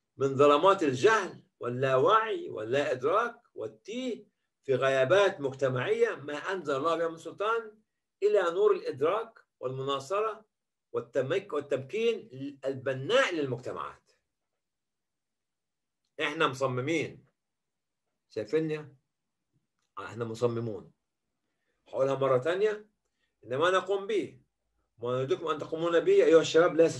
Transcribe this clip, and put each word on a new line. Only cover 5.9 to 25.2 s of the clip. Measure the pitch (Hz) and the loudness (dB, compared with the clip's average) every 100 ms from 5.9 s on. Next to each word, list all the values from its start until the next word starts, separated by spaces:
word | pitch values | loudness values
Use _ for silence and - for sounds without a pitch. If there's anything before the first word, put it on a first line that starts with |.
| 226 233 | 0 0
ما | 151 143 | -2 -8
أنزل | 147 - 190 147 | -8 -6 -6 -4
الله | 135 160 | -2 0
بها | 165 165 | 0 -2
من | 165 | -6
سلطان | 165 - 208 226 220 - _ _ _ _ | -14 -6 -2 -2 -4 -18 _ _ _ _
إلى | 202 208 | 2 4
نور | 170 175 208 | 2 4 4
الإدراك | 185 156 131 151 214 - - _ _ | 4 -2 -2 0 0 -4 -16 _ _
والمناصرة | 127 131 135 139 131 202 220 202 _ _ _ _ _ | -8 -6 -4 -4 -2 -2 -2 -6 _ _ _ _ _
والتمك-، | 120 - 139 131 190 - | -8 -4 -4 -2 -4 -4
والتمكين | 147 139 131 131 214 233 214 - 131 139 - | -8 -4 -6 -4 -2 -2 -2 -10 -12 -12 -8
البناء | 135 131 127 131 143 254 254 | -6 -4 -4 -4 0 2 2
للمجتمعات. | 165 139 117 110 90 71 - _ _ _ _ _ _ _ _ _ _ _ _ _ _ _ _ _ _ _ _ _ - | -2 -4 -6 -8 -10 -12 -14 _ _ _ _ _ _ _ _ _ _ _ _ _ _ _ _ _ _ _ _ _ -8
إحنا | 147 160 147 | -6 0 -2
مصممين، | 127 131 123 135 165 110 - _ _ _ _ _ _ _ _ _ _ _ | 0 -4 -2 -2 -2 -4 -10 _ _ _ _ _ _ _ _ _ _ _
شايفيني؟ | 110 - 160 160 151 151 - _ _ _ _ _ _ _ _ _ - | -10 -4 -2 -2 -6 -10 -20 _ _ _ _ _ _ _ _ _ -14
احنا | 101 110 | -12 -8
مصممون. | 117 110 120 113 117 95 78 _ _ _ _ _ _ _ _ _ _ | -8 -2 -2 -2 -6 -10 -14 _ _ _ _ _ _ _ _ _ _
هقولها | 117 135 | -2 0
مرة | 131 135 127 | 0 2 2
تانية، | 151 185 214 214 - _ _ _ _ _ | 2 0 -2 -2 -12 _ _ _ _ _
إن | 113 127 | -8 0
ما | 175 | 2
نقوم | 185 185 202 202 | 2 0 -4 -2
به، | 208 131 - _ _ _ _ _ _ | -4 -4 -12 _ _ _ _ _ _
ما | 120 | -4
نريدكم | 127 | -4